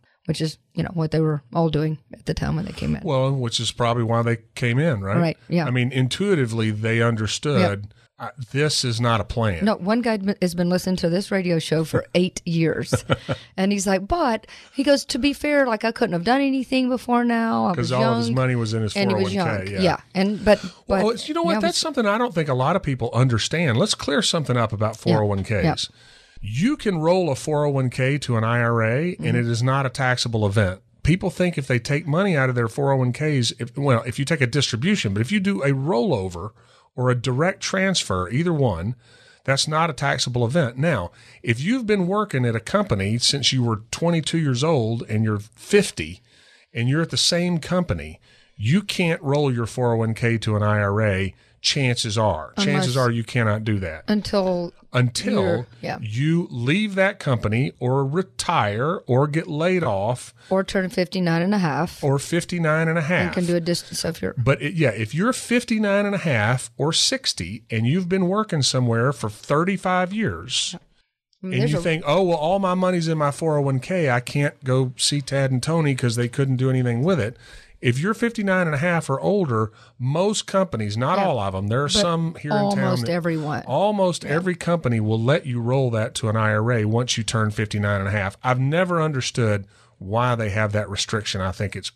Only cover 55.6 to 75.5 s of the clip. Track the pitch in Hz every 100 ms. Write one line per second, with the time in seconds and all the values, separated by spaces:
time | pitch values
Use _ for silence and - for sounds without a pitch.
55.6 | 120 - 127 - 113 110 147 170 180 131
56.6 | 120 175 214 190 190 208 - 120 107 110
57.6 | 143 - 123 131 139 156 185 - - 165
58.6 | 107 104 139 185 - 127 147 147 - 147
59.6 | 170 185 156 98 104 123 - - - 190
60.6 | 190 202 185 - 175 190 175 165 175 208
61.6 | 175 135 175 - 147 139 - 170 170 175
62.6 | 160 156 160 165 147 175 175 185 175 175
63.6 | 165 170 - - 165 170 - - 120 143
64.6 | 147 180 143 104 107 151 214 247 - 240
65.6 | - 220 208 196 208 196 170 120 107 127
66.6 | - - 139 165 - 262 - - 85 104
67.6 | - 110 117 170 180 190 175 202 208 160
68.6 | 127 131 123 113 123 143 110 104 - 147
69.6 | 175 190 190 180 180 208 196 85 107 -
70.6 | - - _ _ _ _ _ _ 185 185
71.6 | 156 151 170 160 143 160 190 165 151 196
72.6 | 190 180 185 180 160 160 147 131 165 151
73.6 | 139 135 - 185 151 123 123 143 143 -
74.6 | 135 131 131 123 - 147 131 139 135